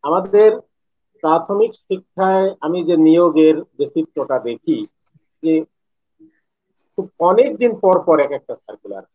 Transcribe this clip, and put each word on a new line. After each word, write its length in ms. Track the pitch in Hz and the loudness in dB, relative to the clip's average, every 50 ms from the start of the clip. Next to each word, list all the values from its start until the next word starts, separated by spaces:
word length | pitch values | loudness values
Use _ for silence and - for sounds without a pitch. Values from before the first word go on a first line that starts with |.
| - | -4
আমাদের 460 | 143 165 190 185 190 196 208 214 214 220 - _ _ _ _ _ _ _ _ _ _ _ _ - | -2 -4 -4 -2 0 2 4 4 4 2 0 _ _ _ _ _ _ _ _ _ _ _ _ -2
প্রাথমিক 480 | 156 160 175 - - 202 202 220 214 - _ _ | 0 0 0 0 -4 -2 -2 -2 -2 -4 _ _
শিক্ষায় 600 | _ 196 185 _ _ _ 185 190 190 190 190 190 190 190 _ | _ -8 -8 _ _ _ -2 -2 0 0 0 0 -2 -4 _
আমি 180 | 151 156 170 180 165 | -6 -6 -4 -4 -2
যে 120 | 160 175 | 0 2
নিয়োগের 580 | 160 160 160 160 170 175 170 151 156 156 156 151 151 151 _ _ | 4 4 4 4 4 4 2 4 4 4 4 2 0 -6 _ _
যে 80 | - 143 143 _ | -8 -8 -4 _
চিত্রটা 440 | 160 160 _ _ 147 131 - 131 127 | -6 -6 _ _ -10 -6 -4 -4 -4
দেখি 380 | 120 120 117 - _ 170 143 113 104 _ _ _ _ _ _ _ _ _ _ _ - | -4 -8 -10 -8 _ -6 -4 -4 -6 _ _ _ _ _ _ _ _ _ _ _ -2
যে 100 | 160 160 156 156 _ _ _ _ _ _ _ _ _ _ _ 107 _ _ _ _ _ _ _ _ _ _ _ _ _ _ | -2 -2 -2 -2 _ _ _ _ _ _ _ _ _ _ _ -20 _ _ _ _ _ _ _ _ _ _ _ _ _ _
খুব 120 | - 190 - _ - | -12 -12 -12 _ -2
অনেক 300 | 170 180 196 226 262 277 - - | 0 2 4 4 2 2 0 -2
দিন 100 | 247 240 214 - - | -2 -2 -2 0 0
পর 120 | 190 185 180 180 | 2 2 2 2
পর 100 | 175 156 147 143 | 0 2 2 0
এক 60 | 139 143 131 | -2 -4 -10
একটা 140 | _ - 117 | _ -12 -14
circular। 500 | _ _ - 104 _ _ 101 98 95 95 _ | _ _ -20 -20 _ _ -16 -16 -16 -18 _